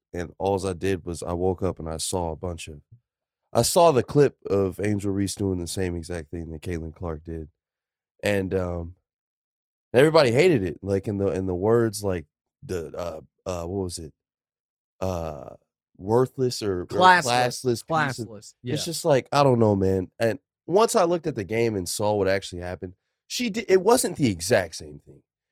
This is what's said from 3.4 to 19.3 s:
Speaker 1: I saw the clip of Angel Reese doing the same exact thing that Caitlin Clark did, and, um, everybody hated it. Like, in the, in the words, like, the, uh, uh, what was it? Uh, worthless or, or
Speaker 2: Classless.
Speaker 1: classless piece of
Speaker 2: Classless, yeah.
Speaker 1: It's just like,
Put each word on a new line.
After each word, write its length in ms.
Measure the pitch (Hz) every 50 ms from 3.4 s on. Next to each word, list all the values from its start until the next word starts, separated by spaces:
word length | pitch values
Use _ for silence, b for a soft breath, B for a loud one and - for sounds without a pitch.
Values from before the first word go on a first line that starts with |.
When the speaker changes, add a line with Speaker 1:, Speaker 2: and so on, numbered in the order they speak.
| _ _
Speaker 1:
I 100 | - 117
saw 300 | - - - 185 170 165
the 100 | 143 120
clip 340 | 107 - - 147 143 123 - _ -
of 340 | - 98 101 98 92 87 -
Angel 320 | 98 107 104 98 98 101
Reese 240 | 95 101 101 95 -
doing 240 | - 101 98 92 87
the 80 | 87 80
same 260 | - 98 92 90 87
exact 360 | 85 80 85 87 85 76 -
thing 200 | - 85 82 80
that 120 | 80 73
Caitlin 320 | - 92 87 80 80 80 76
Clark 280 | - 92 85 80 76 80
did, 240 | 85 80 80 78 76 _ _ _ _ _ _ _ _ _ _ _ _ _ _
and, 300 | - 101 101 98 95 90
um, 440 | 95 95 90 90 87 85 85 85 90 _ _ _ _ _ _ _ _ _ _ _ _ _ _ _ _ _ _ _ -
everybody 380 | 123 143 160 156 165 143 120
hated 320 | 113 135 175 190 156 110 92
it. 140 | 87 - -
Like, 240 | - 98 98 98 -
in 120 | 113 101 98
the, 100 | 98 95
in 160 | 76 92 95
the 100 | 92 90
words, 480 | 87 95 110 117 120 117 113 101 101
like, 220 | 101 98 92 87 78 _ _ _ _ _ _ _
the, 340 | - - 92 87 80 71 78
uh, 240 | 82 87 85 82 80 67 _ _ _ -
uh, 220 | 92 90 87 85
what 160 | 85 95 101 92
was 140 | 87 85 87
it? 160 | 80 71 - _ _ _ _ _ _ _ _ _ _ _ _ _ _ _ _ -
Uh, 560 | 95 95 90 85 82 80 76 65 62 - - - _ _ _ _ _ _ _ -
worthless 640 | 92 98 113 123 127 - - - 127 123 - -
or, 200 | 110 101 92 90
or 40 | 85
Speaker 2:
Classless. 380 | - - - 185 185 180 175 151
Speaker 1:
classless 400 | 120 120 123 123 123 - - -
piece 540 | 127 117 113 - - 160 156 147 135 120 -
of 100 | 113 95
Speaker 2:
Classless, 260 | 107 104 - - - _
yeah. 100 | - 123 120
Speaker 1:
It's 120 | 147 -
just 180 | 175 156 - -
like, 240 | 117 117 123 - -